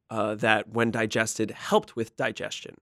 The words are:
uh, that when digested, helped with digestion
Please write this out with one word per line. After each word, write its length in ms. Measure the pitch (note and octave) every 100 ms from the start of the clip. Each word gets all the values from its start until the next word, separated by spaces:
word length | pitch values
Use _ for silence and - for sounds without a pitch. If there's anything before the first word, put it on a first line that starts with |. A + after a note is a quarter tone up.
| -
uh, 260 | A2 G#2+ G#2+
that 340 | A2 G#2+ G#2+
when 220 | A2+ A#2
digested, 600 | A2+ A2 A#2 A2 - G#2+
helped 440 | G#2+ - G#3+ - -
with 200 | A2 -
digestion 580 | B2+ G#2+ G2+ - - -